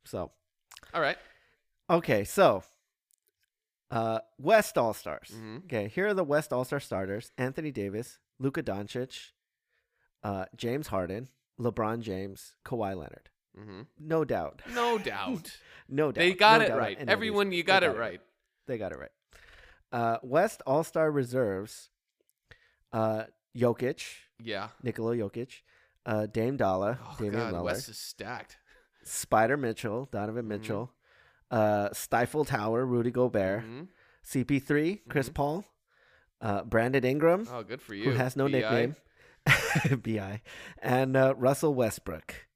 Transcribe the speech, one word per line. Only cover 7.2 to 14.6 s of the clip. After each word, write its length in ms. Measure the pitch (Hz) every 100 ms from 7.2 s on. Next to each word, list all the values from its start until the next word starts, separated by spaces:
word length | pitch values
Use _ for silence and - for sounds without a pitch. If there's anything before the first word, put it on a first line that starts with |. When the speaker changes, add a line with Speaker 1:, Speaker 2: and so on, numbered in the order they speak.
| - -
Speaker 1:
Anthony 320 | 127 135 156
Davis, 480 | 131 98 104 123 - _ _
Luka 240 | 135 160
Doncic, 720 | 117 98 104 123 127 - - _ _ _ _ _ _ _ _ _
uh, 220 | 107 98 92 120
James 320 | 120 135 156
Harden, 400 | 95 87 101 135 _ _ -
LeBron 400 | 117 107 107 117
James, 560 | 110 92 98 95 - _
Kawhi 320 | - 123 101 95
Leonard. 320 | 71 - _ _ _ 95
Speaker 2:
Mm-hmm. 240 | 107 95 131 _
Speaker 1:
No 240 | 151 160
doubt. 380 | 143 107 76 -